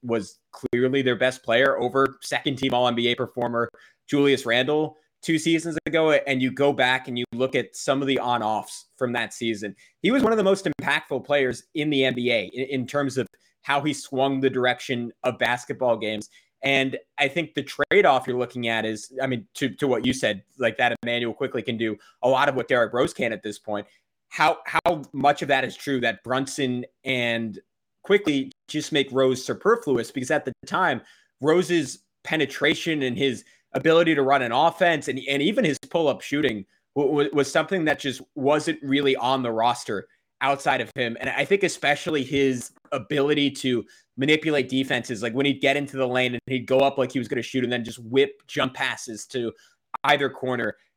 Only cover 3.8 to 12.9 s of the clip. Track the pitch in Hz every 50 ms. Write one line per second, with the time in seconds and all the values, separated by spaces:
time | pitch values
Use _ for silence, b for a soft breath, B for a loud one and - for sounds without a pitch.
3.8 | b b b b b - 143 143 143 143 135 123 - 120 117 120 131 143 151 151
4.8 | 156 147 - b b b b _ - - 165 156 - 165 165 160 160 170 151 160
5.8 | - 156 156 160 160 156 147 139 - 139 135 127 127 127 127 135 143 143 135 131
6.8 | 127 123 127 131 127 135 123 120 123 - - 117 131 131 - 127 113 - - -
7.8 | - - 135 139 139 135 135 - - 123 120 117 110 107 110 101 - - - -
8.8 | - _ _ - 127 120 120 120 113 104 - - 120 113 110 98 107 101 - b
9.8 | b b b b - 190 254 277 247 220 226 220 190 190 196 190 - 175 143 -
10.8 | - 139 143 156 - - 147 127 - - 147 143 135 127 127 - - _ - 160
11.8 | 151 151 147 135 131 131 120 123 120 120 117 110 95 87 - 123 135 - 143 131
12.8 | 120 -